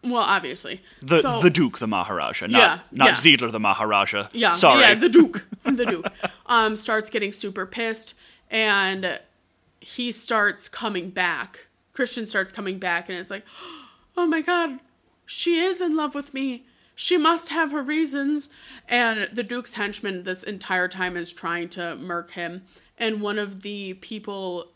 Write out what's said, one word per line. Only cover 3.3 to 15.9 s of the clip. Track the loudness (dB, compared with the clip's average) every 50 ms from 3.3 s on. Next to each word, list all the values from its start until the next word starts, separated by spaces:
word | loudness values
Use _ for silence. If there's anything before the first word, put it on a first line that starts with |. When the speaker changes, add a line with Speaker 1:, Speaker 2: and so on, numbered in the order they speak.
| 8
Speaker 2:
Ziedler, | 8 4 -2
the | -2 0
Maharaja. | 2 2 2 2 0 2 4 2 2 2 0 -4 -4 -4
Speaker 1:
Yeah, | -4 0 2 2
Speaker 2:
Sorry. | 4 8 8 8 10 10
Speaker 1:
yeah, | 8 8 6
the | 6 4 6
Duke. | 8 8 8 8 4 -10 -12 _ -18
Speaker 2:
<laughs> | -6 _
Speaker 1:
The | -2 0 0 0
Duke. | -2 -2 -4 -6 -8 -8 -6 -8 -8 -8 -8 _
Um, | 2 2 4 4 2 0
starts | -2 -2 -2 -2 -2 -2 -4
getting | -4 -4 -4 -4
super | -6 -6 -8 -8 -6 -8 -10
pissed, | -10 -6 -6 -6 -4 -4 -6 -8 -10 -10 _ -20 -20 -20 _ _ _
and | -2 0 2 2 2 2 2 0 -2 -4 -4 -6 -6 -6 -12 _ _ _ _ _ _ _ _ _ _ _
he | -20 -16 -10 -8 -6 -4
starts | -4 -6 -4 -2 0 2 2 0 -2 -4 -10 -12
coming | -10 -8 -8 -6 -6 -6 -8 -8
back. | -4 -2 -2 -2 -2 -4 -8 -12 -14 -20 -20 _ _ _ _ _
Christian | _ -4 -4 -4 -4 -6 -8
starts | -4 -4 -4 -4 -4
coming | -8 -10 -8 -8 -8 -6
back, | -4 -4 -4 -4 -4 -8
and | -10 -10
it's | -10 -10
like, | -12 -14 -14 -18 -20 -20 -18 -18 -18 -20
<gasps> | -20 -20 _ _ _ _ _
"Oh | -2 0
my | 0 0 0
God, | 0 0 0 0 0 -4 -6 -10 _ _ _ _ _ _ _ _ _
she | -10 -6 -4 0 0 2 2
is | 0 0 -2 -2
in | -2 0